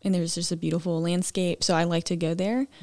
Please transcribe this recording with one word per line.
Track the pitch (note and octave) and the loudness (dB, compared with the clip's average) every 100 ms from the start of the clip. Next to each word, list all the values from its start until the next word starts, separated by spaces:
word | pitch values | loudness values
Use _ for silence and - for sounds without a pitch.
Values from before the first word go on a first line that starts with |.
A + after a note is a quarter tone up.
And | G3 F3+ | 0 0
there's | E3+ E3+ | 0 -2
just | E3+ | -4
a | E3 | -2
beautiful | D#3 E3 F3 E3 | -2 -2 0 0
landscape. | E3+ F3 F#3 F#3+ F3+ - | 0 0 0 -2 -2 0
So | - E3 | 2 2
I | |
like | E3+ E3+ E3+ | 2 0 0
to | E3+ | -2
go | E3 E3+ | 0 0
there. | F#3+ B3 C#4 - | 0 0 -2 -8